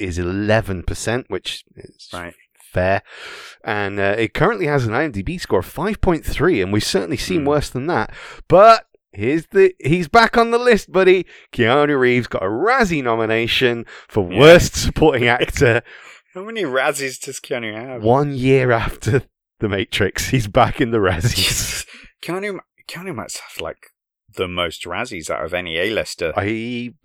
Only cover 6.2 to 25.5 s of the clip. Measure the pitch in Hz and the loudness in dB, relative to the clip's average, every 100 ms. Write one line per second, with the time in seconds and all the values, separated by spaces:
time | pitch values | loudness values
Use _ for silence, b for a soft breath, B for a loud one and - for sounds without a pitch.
6.2 | - - 156 139 92 104 - - - 135 | -2 0 0 2 0 -2 0 -2 -2 -6
7.2 | - 180 143 147 - 127 143 151 107 B | -4 -2 0 0 -2 -6 -4 -4 -4 B
8.2 | B B - 165 220 226 - _ _ - | B B 2 8 8 8 4 _ _ -6
9.2 | 110 160 156 127 190 - 127 175 165 233 | -2 -2 -2 4 4 2 -2 0 2 4
10.2 | 226 233 233 233 247 214 - 160 185 185 | 4 2 2 2 2 2 2 2 4 4
11.2 | 170 B B - 113 139 147 143 127 123 | 2 B B 0 2 4 2 4 4 2
12.2 | 113 - 92 113 202 262 214 160 123 113 | 0 -4 -4 -2 0 2 2 0 0 0
13.2 | 113 113 113 - 123 120 113 B B 110 | 0 0 0 0 0 0 -8 B B -4
14.2 | 90 90 151 175 143 - - - 156 131 | -2 6 10 10 6 -2 -2 2 2 4
15.2 | 120 120 - - 131 117 - B B B | 2 2 0 2 2 2 -2 B B B
16.2 | _ 185 208 226 165 127 139 143 135 127 | _ -16 -12 -6 -2 0 0 -2 -6 -8
17.2 | - 131 - 127 113 107 131 127 107 131 | -14 -14 -10 -8 -8 -10 -12 -2 2 2
18.2 | 147 135 131 135 127 113 110 - 110 123 | 2 0 2 4 4 0 -2 -6 -2 -2
19.2 | - _ _ - 107 98 - - 98 - | -2 _ _ -6 -4 -2 -2 -2 -2 -2
20.2 | - 131 104 110 120 - 123 113 92 82 | -2 -2 0 2 2 2 0 2 2 0
21.2 | 101 - - - - - - - - - | -2 0 -2 -2 -4 -8 -10 -18 -20 -18
22.2 | - 180 202 190 - _ - 165 190 123 | -10 -8 -8 -10 -16 _ -18 -14 -10 -10
23.2 | - - - - 80 - - _ _ _ | -10 -12 -14 -12 -12 -12 -18 _ _ _
24.2 | _ - 92 90 85 - 87 90 123 95 | _ -8 -6 -4 -6 -6 -10 -8 -8 -10
25.2 | 78 65 82 | -8 -6 -4